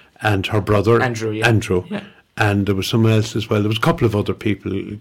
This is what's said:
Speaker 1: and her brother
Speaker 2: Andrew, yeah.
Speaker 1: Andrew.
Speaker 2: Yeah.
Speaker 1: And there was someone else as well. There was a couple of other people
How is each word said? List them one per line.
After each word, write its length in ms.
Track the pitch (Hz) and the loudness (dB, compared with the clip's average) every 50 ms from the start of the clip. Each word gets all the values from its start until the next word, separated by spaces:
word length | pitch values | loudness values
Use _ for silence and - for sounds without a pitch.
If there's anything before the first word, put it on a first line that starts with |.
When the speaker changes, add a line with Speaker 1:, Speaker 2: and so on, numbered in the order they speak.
| - _ _ - | -20 _ _ -4
Speaker 1:
and 240 | - 107 104 98 95 | -2 0 0 0 0
her 160 | - - 104 | 0 -2 -2
brother 380 | 92 98 107 101 92 110 117 117 | 0 2 2 2 4 4 4 4
Speaker 2:
Andrew, 280 | 127 123 120 110 110 110 | 2 0 -2 -4 -4 -4
yeah. 160 | 104 107 113 | -4 0 2
Speaker 1:
Andrew. 380 | 120 113 104 - - 98 92 90 - | 2 2 2 2 0 0 -2 -2 -4
Speaker 2:
Yeah. 140 | - 101 - - - _ _ _ _ - | -8 -10 -10 -12 -20 _ _ _ _ -2
Speaker 1:
And 260 | 110 104 101 101 98 | 0 0 2 2 0
there 100 | 101 98 | 0 -2
was 140 | 95 92 - | -2 -2 0
someone 240 | - 117 110 110 | 0 2 4 4
else 240 | 110 110 107 - - | 4 2 2 0 -4
as 140 | 113 104 - | -6 -4 -2
well. 100 | 110 107 | 0 0
There 80 | 104 107 | 0 0
was 80 | 110 | -2
a 60 | 113 | 0
couple 240 | - 165 170 175 - | 0 0 0 2 0
of 100 | 110 101 | 0 0
other 160 | 104 101 - | 0 -2 -4
people 400 | 92 - - 107 98 - - 98 95 98 90 98 104 107 | -6 -4 -4 -4 -4 -4 -6 -6 -6 -6 -8 -8 -12 -12